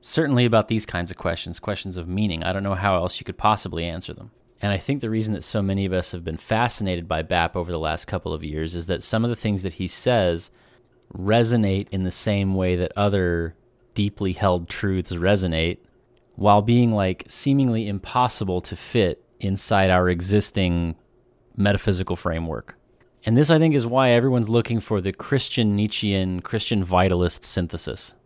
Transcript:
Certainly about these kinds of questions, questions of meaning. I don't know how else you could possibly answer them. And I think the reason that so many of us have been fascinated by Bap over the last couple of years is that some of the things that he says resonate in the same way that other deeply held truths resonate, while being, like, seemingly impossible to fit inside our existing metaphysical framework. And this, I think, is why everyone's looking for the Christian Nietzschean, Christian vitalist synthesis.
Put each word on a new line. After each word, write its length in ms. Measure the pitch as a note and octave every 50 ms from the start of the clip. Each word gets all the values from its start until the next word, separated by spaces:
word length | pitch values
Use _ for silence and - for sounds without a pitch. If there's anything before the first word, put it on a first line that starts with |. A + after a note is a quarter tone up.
Certainly 440 | - - - - E3 D3 C#3 B2 B2
about 240 | A#2+ A2+ A2 G#2+ -
these 180 | A2+ A2 G#2
kinds 240 | - - F2+ F2 F2
of 60 | F#2+
questions, 420 | - - F#2 E2+ - - F2+ E2+ -
questions 380 | - - G2+ - - G2 F2+
of 100 | F2+ E2+
meaning. 380 | E2+ F2+ G2+ G#2+ G2+ F2 D#2+ D#2+
I 80 | F2
don't 100 | F#2 G2
know 140 | G2 G2+ G2
how 180 | F#2 G2 G2+ F#2+
else 240 | F2 E2+ F2+ - -
you 60 | -
could 140 | - F#2+ -
possibly 480 | - A2 G#2+ G2+ - G2 F2 E2 E2+
answer 260 | E2+ E2 E2+ - -
them. 180 | E2 - - A2 _ _ _ _ _ _
And 100 | - G#2
I 60 | G2+ F#2
think 220 | - - C#3 C#3+
the 100 | B2 A2+
reason 240 | A2 A2+ A2 G#2+ G#2
that 80 | D#2
so 200 | - - - A2
many 220 | G2 G2 G2 G2 G2
of 80 | F#2+
us 200 | F#2 F#2 F2 -
have 100 | - F2
been 140 | E2+ E2+ D#2+
fascinated 720 | D#2+ - - - A2 A#2+ A#2+ - - G#2 F#2+ F2+ E2+ E2+ E2
by 140 | E2 D#2+
Bap 340 | D#2 - F#2 F2 E2 E2+ -
over 160 | F#2 F2 E2+
the 60 | F2 D#2+
last 260 | D#2+ D#2 D#2 D#2 -
couple 280 | - - F2+ - E2+
of 120 | E2 D#2 E2
years 320 | D#2 D2 D2+ D#2+ E2 F2
is 100 | F2 E2
that 160 | F2+ F2+ -
some 220 | - - - A2+ A2+
of 60 | A#2+
the 60 | A#2+
things 260 | - - A2 G#2 F#2+
that 120 | F#2 F#2+ E2+
he 140 | - F#2 F2
says 640 | - - - B2+ B2 A#2 G2 F2+ E2+ E2+ - - _ _ _ _ _ _ _ _ _ _ _ _
resonate 760 | - - F#2 G2 A2 A#2 A#2 A2+ A#2+ A#2 G#2+ G2 F#2+ G2 G#2 -
in 140 | - F#2+ F#2
the 80 | F2+
same 420 | - - - G#2+ G#2 G2+ G2 F#2+ F#2+
way 220 | F#2+ F#2 F2+ F2+
that 160 | F2 F2+ E2+ -
other 600 | G2+ G2+ G2+ G2 G2 F#2 F2 E2+ E2+ E2+ E2 - _ _ _ _ _ _ _ _
deeply 380 | - G2+ G2+ G#2 - G#2 F#2+
held 360 | F2+ - G#2 G2 F2+ F2 E2+ -
truths 440 | - - - G2+ F#2+ F#2 F2 -
resonate, 680 | F#2 E2+ E2+ F#2+ G#2 G2+ F#2 F2+ E2 D#2+ E2 E2+ F2+ - _ _ _ _ _ _ _ _ _ _ _
while 260 | - G2 G#2 G#2 G#2
being, 300 | G#2 A2+ A#2 A#2+ B2 A#2
like, 320 | A2 G#2 G2 F#2 F#2 - -
seemingly 640 | - - - - C#3+ C#3 C#3 C3+ B2+ A2+ A2+ A2+ G#2
impossible 720 | G2+ G2 - - - B2+ B2+ A#2+ - - G#2+ F#2+ F2+ F2+
to 160 | - - -
fit 480 | - - - - A#2+ G2+ F2+ D#2+ - _ _ _ _
inside 500 | - G2 F#2+ G2 - - A2+ G2 F#2+ F#2+
our 180 | F#2 F2+ F2+ F2+
existing 840 | F2+ E2+ F2 F#2 G2+ G#2 G2 - - G#2 F#2+ F2+ F2 E2+ E2+ E2+ E2 _ _ _ _ _ _ _ _ _ _ _ _
metaphysical 580 | - G2 G#2 G2+ G2+ - A2 F#2+ F2+ F#2 - F#2
framework. 640 | F2 - F2+ D#2+ E2 E2+ E2 D#2 A1 - - - _ _ _ _ _ _ _ _ _ _
And 120 | A2 A2+
this, 140 | B2 D3+ D3
I 80 | E3 D#3
think, 160 | D#3+ D#3+ D3+
is 100 | C#3+ A2+
why 260 | A#2 A#2+ C3 C3 B2
everyone's 380 | A#2+ A#2+ A#2 C3+ B2+ B2 A2+ G#2
looking 300 | A2+ A#2 A2 - A#2 A2+
for 220 | - - A2 G2+
the 120 | F2+ G2
Christian 640 | F#2 - - - C#3+ C3 - - - - A2+ G#2+ G2+
Nietzschean, 680 | G2+ G#2 G#2 - - - G#2 G2+ G2 F#2 F#2 F#2 F2+
Christian 440 | - - - A2 - - A#2 G#2 F#2
vitalist 580 | F2 F#2 F2+ F2+ F#2+ F2+ F2 F2+ F2 - -
synthesis. 720 | - - - - F2 E2 - D#2+ - - A#1 - - - - _ _